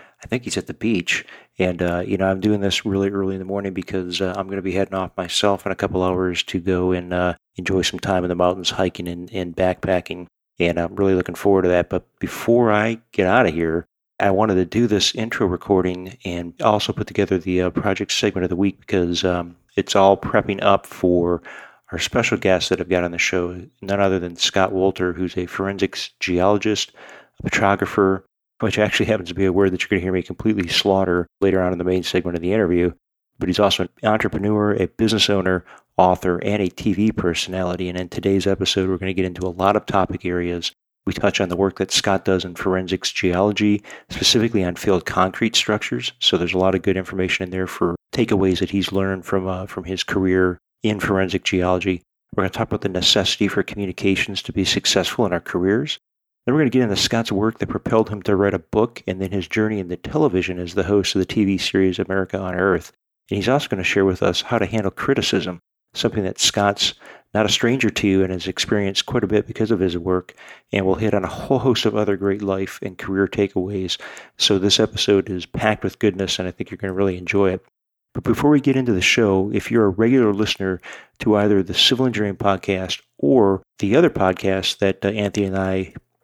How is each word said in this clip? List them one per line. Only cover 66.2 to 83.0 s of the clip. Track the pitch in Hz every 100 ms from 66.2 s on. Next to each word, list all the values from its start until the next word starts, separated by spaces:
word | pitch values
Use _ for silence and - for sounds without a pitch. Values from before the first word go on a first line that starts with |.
that | 95 -
Scott's | - - 101 101 - - - - _
not | 104 107
a |
stranger | - 120 131 117
to | - 104 95
and | 95
has | 92 95
experienced | - - 107 98 98 -
quite | 123 101
a |
bit | 104 101
because | 113 110
of | 107
his | 92 87
work, | 87 90 90 - - - _
and | 104 95
we'll | 90
hit | 107
on | 101 92
a |
whole | - - 135
host | 123 120 113
of |
other | 107 107 98
great | 98 98
life | 101 95 95 -
and | 101 92
career | - 95 98
takeaways. | - 101 - 92 101 92 - - - - -
So | - 98
this | 98 -
episode | 110 - - 101 95
is | 92 87
packed | - 110 107
with | 98 -
goodness, | 107 92 95 -
and | 92
I |
think | - 98
you're | 95
gonna | 98
really | 92 98 90
enjoy | 90 98 98
it. | 92 - _ _ _ _
But | -
before | - 113 147
we | 147
get | 143 131
into | 123
the | 95
show, | 90 - 110 95 98
if | 107 -
you're | 117
a | 104
regular | 90 113 131 113
listener | 101 107 - 95 92 - - - -
to | - 104
either | 104 101
the | 92
Civil | 92 - 123 131
Engineering | 107 104 95
Podcast | 101 95 - 95 92 -